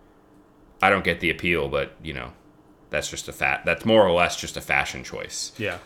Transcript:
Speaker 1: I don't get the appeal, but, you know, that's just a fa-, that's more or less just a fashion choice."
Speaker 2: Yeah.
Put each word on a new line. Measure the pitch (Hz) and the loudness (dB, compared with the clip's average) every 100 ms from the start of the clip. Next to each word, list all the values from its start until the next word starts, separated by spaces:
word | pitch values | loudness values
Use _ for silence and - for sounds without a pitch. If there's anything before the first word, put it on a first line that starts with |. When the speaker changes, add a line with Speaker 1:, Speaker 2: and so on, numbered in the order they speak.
| - _ _ - _ _ - - | -20 _ _ -20 _ _ -20 2
Speaker 1:
I | 95 | 4
don't | 98 87 | 4 2
get | 85 | 0
the | 87 | 0
appeal, | 76 90 85 71 | 0 0 0 0
but, | 69 67 - | -2 -4 -8
you | 80 | -10
know, | 65 60 - - _ _ _ - | -10 -10 -14 -20 _ _ _ -6
that's | 76 73 | -4 -4
just | - - | -8 -12
a | |
fa-, | 78 69 67 | -4 -2 0
that's | 85 85 113 | 0 0 4
more | 110 98 | 6 6
or | |
less | 85 85 - | 6 2 0
just | - - | -8 -10
a | |
fashion | - 69 69 67 62 | -2 0 0 -6 -10
choice." | - - - - - | -12 -10 -10 -10 -8
Speaker 2:
Yeah. | 104 90 | -8 -8